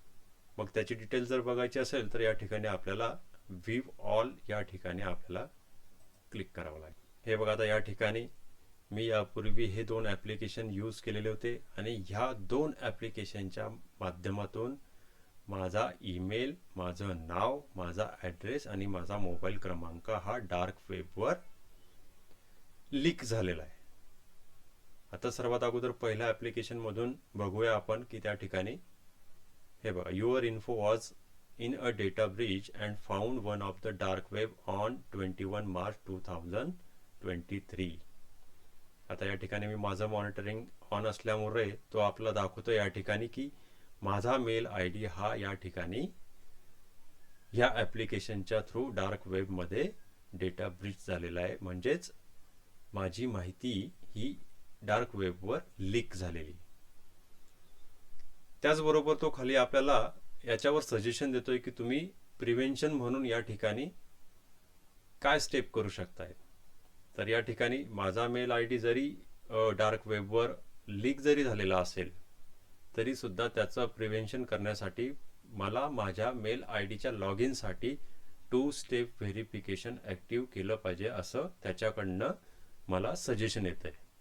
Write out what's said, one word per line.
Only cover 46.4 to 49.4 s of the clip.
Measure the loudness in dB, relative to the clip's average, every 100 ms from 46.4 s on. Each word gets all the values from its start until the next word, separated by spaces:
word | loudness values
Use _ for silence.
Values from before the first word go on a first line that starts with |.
| -10 -10 -12 -16 -16 -12 -12 -12 -14 -14 -4
या | 4 6
ॲप्लिकेशनच्या | 6 2 2 0 -2 -2 -4 0 0
through | 0 -2 -2 0
डार्क | 0 -2 -2
वेबमध्ये | -2